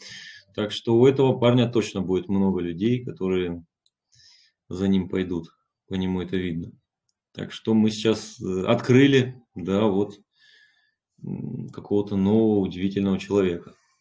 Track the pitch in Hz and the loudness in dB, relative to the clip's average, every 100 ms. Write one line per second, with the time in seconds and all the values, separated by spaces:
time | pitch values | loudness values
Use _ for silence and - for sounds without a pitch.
0 | - - - - _ - 104 - - 113 | -20 -20 -20 -20 _ -8 -6 -6 2 6
1 | 131 135 131 123 120 123 117 120 101 101 | 6 6 2 4 4 4 2 0 -2 -4
2 | 87 92 90 98 95 90 87 82 110 123 | -2 -2 0 0 0 0 -4 -2 -2 -2
3 | 123 82 92 92 90 87 82 _ _ _ | -4 -6 -2 -2 -2 -6 -12 _ _ _
4 | _ _ - _ _ _ - 92 98 95 | _ _ -20 _ _ _ -14 -4 0 2
5 | 90 95 90 85 82 _ _ _ - 95 | 0 -4 -4 -6 -8 _ _ _ -10 -4
6 | 92 92 90 95 92 82 90 - _ _ | -2 -4 -4 -4 -4 -6 -10 -16 _ _
7 | _ _ _ - 101 - - 110 107 107 | _ _ _ -14 -14 -10 -2 2 2 0
8 | 113 107 - - 95 92 95 120 - 127 | 0 0 -4 -12 -6 -4 0 0 4 6
9 | 139 135 120 - _ - 87 98 110 95 | 6 4 2 -6 _ -12 -2 0 2 2
10 | 101 - _ _ _ _ _ _ _ _ | -2 -6 _ _ _ _ _ _ _ _
11 | _ _ - - - - - - - 104 | _ _ -12 -10 -10 -10 -12 -14 -4 -2
12 | 101 101 98 110 110 104 90 90 98 101 | -2 0 2 4 4 2 0 -2 -4 -2
13 | 98 92 - 101 92 85 - - _ _ | -2 -2 0 0 2 -2 -10 -20 _ _